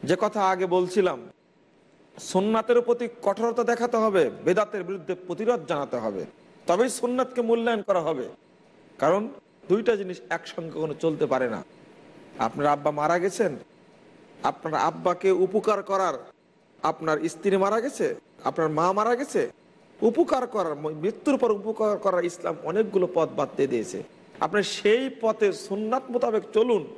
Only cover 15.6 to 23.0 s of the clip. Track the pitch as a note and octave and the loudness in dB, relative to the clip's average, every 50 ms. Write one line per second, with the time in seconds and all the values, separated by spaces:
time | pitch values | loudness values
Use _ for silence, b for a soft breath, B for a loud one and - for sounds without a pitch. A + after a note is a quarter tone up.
15.6 | G#3 A3 G#3+ G3+ G3 - G3 F#3+ F#3+ F3 D3 B2 - - - _ _ _ _ _ | 2 2 0 0 0 -2 0 0 0 0 -2 -4 -10 -16 -20 _ _ _ _ _
16.6 | _ _ _ _ - D#3 D#3+ - D#3+ D#3+ D#3 D3+ D#3 E3 D#3+ - - G3 F#3+ G3 | _ _ _ _ -2 -2 -2 0 0 0 0 0 0 -4 -6 -2 0 2 2 4
17.6 | F#3+ G3 G#3+ A#3 A3+ C#4+ C#4 - G3 C#3 F#2+ - _ _ _ - - - B2+ - | 2 2 2 0 -2 -2 -4 -2 -2 -2 -2 -4 _ _ _ -6 -4 -4 -2 0
18.6 | D#3+ D#3 D#3 D3+ E3 F3+ F#3+ G3+ G#3+ A3+ B3 A#3+ C#4+ C4+ - G#3+ C3+ - - _ | 0 0 2 2 2 2 2 2 2 2 2 0 -2 -2 0 -2 -2 -2 -4 _
19.6 | _ _ _ _ _ _ - - - A3+ G#3+ C4 E4+ - C#4 C4 A#3+ - - G#3+ | _ _ _ _ _ _ -10 0 0 2 4 4 2 2 2 0 0 -2 -2 -2
20.6 | F#3 E3 D3+ C#3+ D3 D#3+ D#3 D3+ D3+ G3+ A3+ - - D4+ C#4+ - - A#3 G#3+ G3+ | 0 0 -2 -4 -4 -6 -6 -2 -4 -4 -4 -2 0 0 2 2 4 2 2 0
21.6 | G3 G#3+ A3 - A3 G#3+ G#3 - - G3 F#3 F3 F3 F3 E3+ - - F3 E3 D#3+ | -2 -6 -2 0 0 0 0 0 0 2 2 2 0 0 -4 -4 -4 -4 -4 -4
22.6 | - D3 E3 G#3 A3 G3 G3 G3 | -6 -4 0 0 0 2 2 2